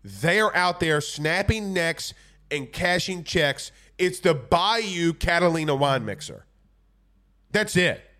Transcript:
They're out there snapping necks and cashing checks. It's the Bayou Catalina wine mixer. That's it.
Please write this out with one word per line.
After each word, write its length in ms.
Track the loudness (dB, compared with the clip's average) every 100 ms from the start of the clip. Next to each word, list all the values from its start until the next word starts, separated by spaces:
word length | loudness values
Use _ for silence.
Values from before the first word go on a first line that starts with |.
They're 500 | -16 -4 0 2 2 2
out 220 | 0 0
there 200 | 0 0
snapping 720 | -2 -4 -2 0 0 0 -2
necks 400 | -2 -2 -4 -10 -14 -20 -20 _
and 240 | -8 -8
cashing 500 | -2 0 0 -2 -8
checks. 480 | -2 0 0 -2 -10 -18 -20 -2
It's 220 | -2 2
the 140 | 0
Bayou 800 | 0 2 2 2 0 -2 0 0
Catalina 640 | 0 0 4 4 2 0 2
wine 280 | 2 0
mixer. 420 | -2 -8 -12 -16 _ _ _ _ _ _ _ _ _ _ _
That's 260 | -2 2 2
it. 260 | 2 0 -10